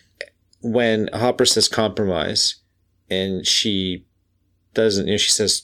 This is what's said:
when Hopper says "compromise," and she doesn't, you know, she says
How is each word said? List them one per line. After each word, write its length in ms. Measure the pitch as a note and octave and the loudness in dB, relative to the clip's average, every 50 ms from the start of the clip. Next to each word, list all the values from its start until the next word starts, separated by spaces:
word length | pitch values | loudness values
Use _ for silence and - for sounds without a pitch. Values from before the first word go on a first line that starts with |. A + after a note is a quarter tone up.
| _ _ _ - - - _ _ _ _ _ _ | _ _ _ -16 -16 -16 _ _ _ _ _ _
when 480 | - A#2 A2 B2 A#2+ A2+ A2 A2 G#2 - - | -4 -2 0 2 2 2 2 0 0 -2 -2
Hopper 320 | A2 A#2+ B2 - - B2+ | 0 0 2 2 4 4
says 220 | - - A2+ G#2+ | 4 4 2 2
"compromise," 880 | - - A#2+ A2 G#2 G2 A2+ G#2 F#2+ F2+ D#2+ - F#2+ G#2+ - - - - - _ _ _ _ _ _ _ _ _ - | 0 2 0 0 0 0 -2 -2 0 0 0 -2 -2 -2 0 -2 -2 -2 -6 _ _ _ _ _ _ _ _ _ -6
and 360 | F#2 F#2+ F#2+ G2 F#2+ F#2 - | -4 -2 -2 -2 -4 -4 -2
she 600 | - - - - A2 G2+ F#2+ F#2+ F#2 F2+ F2+ - _ _ _ _ _ _ _ _ _ _ _ _ _ - | -2 0 0 0 0 -2 -2 -2 -4 -4 -8 -10 _ _ _ _ _ _ _ _ _ _ _ _ _ 0
doesn't, 340 | A2+ A2+ A2 G2 G2 G2+ | 2 2 2 2 0 0
you 60 | - G#2 | 0 0
know, 40 | |
she 140 | G2 - - | 0 0 0
says 320 | - - G#2 F#2 - - | 0 0 0 0 -2 -4